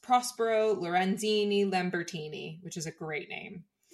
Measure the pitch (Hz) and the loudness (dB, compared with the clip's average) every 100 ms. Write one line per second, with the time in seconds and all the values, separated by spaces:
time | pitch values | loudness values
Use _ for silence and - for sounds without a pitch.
0 | - 247 247 - 226 220 220 208 170 180 | 2 2 2 0 2 4 4 2 2 2
1 | 190 185 214 214 208 202 196 185 180 175 | 2 2 2 2 4 2 2 2 0 -2
2 | 170 165 151 147 175 165 175 170 156 - | -4 -8 -10 -10 -10 -12 -12 -10 -10 -8
3 | 156 147 - - - 175 - _ _ | -8 -8 -8 -10 -12 -14 -18 _ _